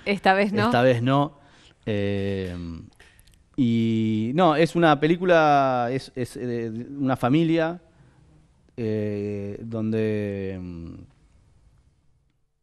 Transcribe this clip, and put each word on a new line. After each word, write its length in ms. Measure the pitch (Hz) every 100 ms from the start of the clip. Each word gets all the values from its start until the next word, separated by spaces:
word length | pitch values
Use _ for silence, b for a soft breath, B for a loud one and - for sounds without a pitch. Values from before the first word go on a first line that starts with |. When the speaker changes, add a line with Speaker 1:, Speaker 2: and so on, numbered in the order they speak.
| -
Speaker 1:
Esta 280 | 202 190
vez 200 | 190 202
no. 120 | 208 214
Speaker 2:
"Esta 160 | 120
vez 200 | 127 117
no". 360 | 120 139 143 b b b b _ -
Eh, 720 | 104 101 101 98 98 92 87 85 82 - _ b b b _ _ -
Y, 680 | 120 117 113 113 110 110 110 151
no, 200 | 175 151
es 180 | 165 175
una 200 | 170 143
película, 880 | 156 175 185 165 151 143 135 123 120
es, 220 | 131 - -
es, 220 | 120 -
eh, 340 | 123 117 113 110 127 139
una 200 | 135 123
familia, 640 | 123 151 165 165 160 175 - b b b b b b _ _ -
eh, 840 | 110 107 104 104 101 104 101 -
donde, 960 | 113 113 110 110 110 107 104 98 95 92
mm, 320 | 90 85 82 - - _ _ _ _ _ _ _ _ _ _ _ _ _ _ _